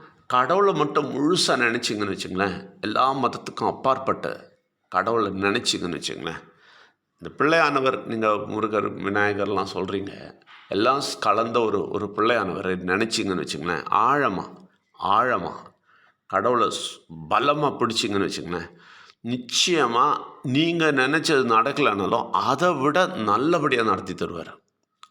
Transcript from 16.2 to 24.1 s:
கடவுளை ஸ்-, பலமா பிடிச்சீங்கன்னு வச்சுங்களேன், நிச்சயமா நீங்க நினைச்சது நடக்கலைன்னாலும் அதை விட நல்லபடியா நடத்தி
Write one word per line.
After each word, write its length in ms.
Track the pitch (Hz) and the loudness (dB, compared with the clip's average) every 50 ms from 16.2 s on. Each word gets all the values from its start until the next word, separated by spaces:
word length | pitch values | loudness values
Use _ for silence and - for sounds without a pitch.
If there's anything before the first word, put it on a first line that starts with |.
| _ | _
கடவுளை 420 | - 95 95 101 120 123 120 107 | -2 -2 0 2 2 2 2 2
ஸ்-, 380 | 92 - - - - - - _ - 82 82 80 76 | 0 -2 -4 -8 -10 -12 -14 _ -18 -16 -14 -6 -2
பலமா 400 | 92 110 123 147 147 151 147 135 - | 0 0 2 2 2 2 0 -2 0
பிடிச்சீங்கன்னு 520 | - 123 113 113 - 123 104 101 98 92 78 | 0 -2 0 0 0 -2 0 0 0 0 -2
வச்சுங்களேன், 400 | - - - 82 87 85 82 - - - - - - - - - - _ - | -2 -6 -8 -6 -6 -6 -8 -10 -16 -20 -20 -20 -20 -20 -20 -20 -20 _ -8
நிச்சயமா 920 | 117 123 123 123 - - - - 185 175 156 135 117 117 120 135 147 - - - - - - - | -6 -6 -6 -6 -2 0 0 2 2 4 2 2 2 4 2 2 2 2 -2 -4 -12 -16 -10 -4
நீங்க 480 | 139 127 143 165 170 170 170 160 156 | 0 2 2 2 2 2 2 2 2
நினைச்சது 520 | 143 131 127 135 147 160 156 160 156 135 131 | 4 2 2 2 2 0 2 2 2 2 4
நடக்கலைன்னாலும் 840 | 120 113 113 120 139 139 143 143 113 104 98 95 90 113 117 - - | 4 4 4 4 2 0 2 2 2 2 2 0 2 0 0 0 0
அதை 440 | - 95 101 113 135 135 175 180 170 | -2 0 2 2 0 2 2 2 2
விட 320 | 139 131 147 147 180 185 | 2 0 2 4 4 2
நல்லபடியா 800 | - 185 - 110 107 104 110 135 165 175 165 147 147 131 120 113 | 2 0 -4 0 0 2 2 2 2 2 2 2 2 2 2 2
நடத்தி 300 | 107 95 92 90 92 | 2 0 0 -2 -8